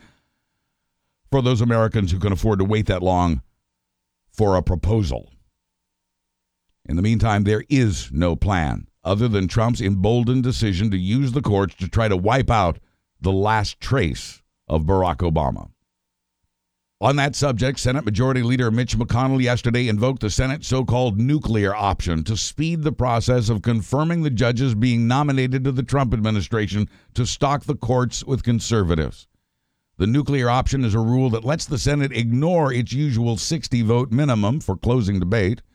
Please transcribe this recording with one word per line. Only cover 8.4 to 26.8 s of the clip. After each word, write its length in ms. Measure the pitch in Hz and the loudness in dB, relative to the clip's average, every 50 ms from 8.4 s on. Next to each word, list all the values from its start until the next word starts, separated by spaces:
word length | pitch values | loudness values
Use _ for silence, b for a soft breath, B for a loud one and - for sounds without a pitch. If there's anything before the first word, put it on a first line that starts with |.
| - 92 101 90 80 71 58 50 50 - _ _ - | 0 0 0 0 0 -2 -4 -6 -8 -12 _ _ -4
other 240 | 85 98 101 120 123 | -2 0 2 2 2
than 200 | 107 101 95 87 | 2 0 0 0
Trump's 340 | - 120 110 117 123 - | 0 0 0 0 0 0
emboldened 640 | 117 95 101 98 92 104 117 123 120 113 127 131 123 | 0 0 0 2 2 2 2 2 2 2 2 0 0
decision 460 | 123 127 - - 107 95 85 104 110 | 0 0 0 0 0 0 0 0 0
to 60 | 98 92 | 0 -2
use 360 | 90 95 107 131 139 131 117 | 0 0 0 0 0 0 -2
the 80 | 143 | -2
courts 340 | - - 104 98 98 87 - | 0 0 2 2 0 0 -4
to 140 | - 95 87 | -6 -8 -4
try 180 | - 113 113 110 | 0 0 0 2
to 100 | 98 90 | 0 0
wipe 320 | 92 101 120 135 127 - | 0 2 2 2 2 2
out 300 | 120 110 98 87 80 - - _ _ _ _ _ _ _ | 2 2 2 2 0 -4 -8 _ _ _ _ _ _ _
the 140 | - 92 95 | -2 0 0
last 460 | 95 98 107 110 110 104 - - - | 2 2 2 0 0 -2 -4 -6 -10
trace 600 | - - 110 110 101 80 64 - - - - - _ _ _ _ _ - | -6 -2 0 0 0 0 -2 -4 -10 -14 -18 -20 _ _ _ _ _ -4
of 160 | - 80 78 | -2 0 0
Barack 340 | 78 98 95 92 90 82 - | 2 2 2 2 0 0 0
Obama. 520 | 90 85 80 80 76 65 53 50 50 50 - _ _ _ _ _ _ _ _ _ _ _ _ _ _ _ _ _ _ _ _ _ _ _ _ - | -2 0 0 0 0 -2 -4 -6 -10 -14 -20 _ _ _ _ _ _ _ _ _ _ _ _ _ _ _ _ _ _ _ _ _ _ _ _ -2
On 140 | 98 117 139 | 0 0 2
that 200 | 147 139 143 110 | 2 0 -2 -2
subject, 440 | - 143 147 127 101 123 131 139 - | 0 -2 0 0 0 -2 -2 -2 -2
Senate 260 | - 127 123 135 123 | -2 -2 -2 -2 -2
Majority 360 | 107 104 95 127 131 135 127 | -2 -2 0 0 0 0 0
Leader 300 | 117 117 127 127 127 113 | 0 0 0 0 0 0
Mitch 260 | 110 120 123 120 - 110 | 0 0 0 -2 -2 -2
McConnell 440 | 120 - - 120 131 131 135 135 | -2 0 0 0 0 0 0 0
yesterday 460 | 127 120 123 120 - 120 117 123 127 120 | 2 0 0 0 0 0 0 0 0 0
invoked 340 | 107 101 110 127 135 123 | 0 0 0 0 0 -2
the 80 | - 107 | -4 -2
Senate's 380 | - - 131 131 135 147 - - | -2 0 0 -2 -2 -6 -6 -4
so-called 520 | 127 131 131 - 117 123 127 123 98 101 | -2 -2 0 0 0 0 0 0 0 0
nuclear 560 | 117 131 147 156 - - 113 110 101 95 98 | 0 0 0 0 0 0 0 0 0 0 0
option 480 | 107 104 98 90 - - 90 85 80 80 | 0 0 0 0 0 -2 -2 -2 -2 -2
to 120 | - 107 | -2 -4
speed 460 | 95 - - - - 156 165 170 165 | -4 -6 -6 -6 -4 -4 -2 -2 -2
the 100 | 151 156 | -2 -2
process 580 | - - 127 127 117 117 - - 127 123 113 98 | -2 -2 0 0 0 0 0 2 0 2 2 0
of 120 | 117 104 | 0 0
confirming 600 | - 120 120 113 98 - - 135 156 165 170 170 | 0 0 -2 -2 -2 -2 -2 0 0 0 0 0
the 80 | 160 147 | 0 0
judges 440 | 127 98 170 190 - 110 135 135 117 | 0 0 2 2 2 2 0 0 0
being 320 | 104 113 127 120 117 117 117 | 2 2 2 2 2 2 2
nominated 560 | 127 139 147 147 135 131 127 127 127 135 127 | 2 2 2 0 0 0 0 0 0 -2 -2
to 80 | 135 | -2
the 120 | 135 123 135 | -2 -2 -2
Trump 300 | - 127 143 139 117 98 | -2 0 0 0 0 0
administration 760 | 117 107 110 110 104 95 - - 113 107 92 92 104 | 0 0 0 0 -2 -2 -2 -2 -2 -2 -2 -2 -2